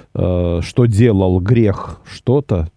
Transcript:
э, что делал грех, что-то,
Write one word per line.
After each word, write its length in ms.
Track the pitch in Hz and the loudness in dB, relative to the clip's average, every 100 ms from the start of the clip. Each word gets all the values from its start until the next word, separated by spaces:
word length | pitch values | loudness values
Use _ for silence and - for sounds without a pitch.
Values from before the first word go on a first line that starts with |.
| - | -12
э, 460 | - 90 90 87 85 | -4 -2 -2 -2 -4
что 240 | - - 120 | -4 0 0
делал 540 | 101 120 98 92 92 | 4 2 4 2 0
грех, 600 | 92 120 107 98 - - | 2 2 2 -2 -8 -16
что-то, 640 | - - - 139 139 95 82 | -20 -10 -2 -2 0 -4 -4